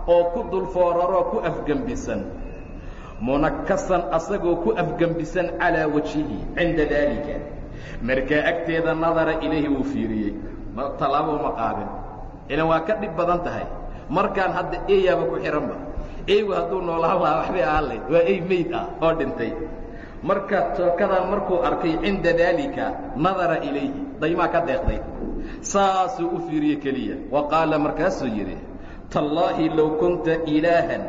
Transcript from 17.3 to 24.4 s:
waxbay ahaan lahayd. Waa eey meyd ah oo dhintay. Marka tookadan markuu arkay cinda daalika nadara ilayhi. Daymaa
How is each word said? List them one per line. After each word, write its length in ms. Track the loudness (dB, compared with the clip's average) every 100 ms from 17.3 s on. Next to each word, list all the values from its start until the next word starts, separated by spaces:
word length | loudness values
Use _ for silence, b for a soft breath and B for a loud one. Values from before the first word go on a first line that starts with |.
| 2
waxbay 220 | 0 0
ahaan 200 | 2 2
lahayd. 180 | 0 -4 2
Waa 160 | 4
eey 160 | 6 2
meyd 300 | 2 0 0
ah 160 | -2 -6 0
oo 100 | 2 2
dhintay. 320 | -2 -2 -4 -4 -8 -8 -10 B B B
Marka 360 | 0 0 2 0 0
tookadan 520 | 2 2 2 2 2 2
markuu 320 | -2 0 0
arkay 400 | 2 0 0 0
cinda 320 | 0 2 2
daalika 540 | 4 4 2 0 -2 -4 -4 -8 0
nadara 400 | 0 2 2 0 0
ilayhi. 480 | -2 -2 -4 -8 -2
Daymaa 240 | 0 2